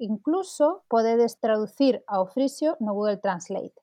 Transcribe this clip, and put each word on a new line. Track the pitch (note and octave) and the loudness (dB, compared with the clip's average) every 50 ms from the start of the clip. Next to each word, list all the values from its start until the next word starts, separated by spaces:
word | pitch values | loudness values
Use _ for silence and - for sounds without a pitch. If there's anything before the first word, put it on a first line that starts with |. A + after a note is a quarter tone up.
Incluso | A#3+ G3 G#3+ G3 - D4 D#4+ F#4+ F#4+ - - - D4 D4+ F#4 - - - | -6 -6 -6 -4 -2 -2 -2 -2 -2 -6 0 2 2 2 2 -2 -4 0
podedes | A#3 A3+ A3 A3+ A#3 A#3 A#3 A#3 - - - | 0 2 2 4 4 2 2 2 0 -2 -2
traducir | A3+ A3 G#3+ G#3+ G#3 - - C#4 C4+ A#3+ - - - | 0 0 0 -2 -4 0 2 2 2 2 0 -4 -4
ao | G#3 F#3+ F#3+ | -2 -2 -2
frisio | F#3+ - B3+ C4+ C4+ - - D4+ D#4 E4 - | -2 -2 -2 -2 -2 -2 0 -2 -2 0 -2
no | A3+ G#3+ G3+ | -2 -4 -2
Google | G3+ G#3+ G#3+ G3+ G3+ | 0 0 -2 -2 0
Translate. | - G3 F#3 E3+ - - F#3+ - - - - _ | -2 -2 -2 -4 -6 -8 -8 -8 -8 -10 -14 _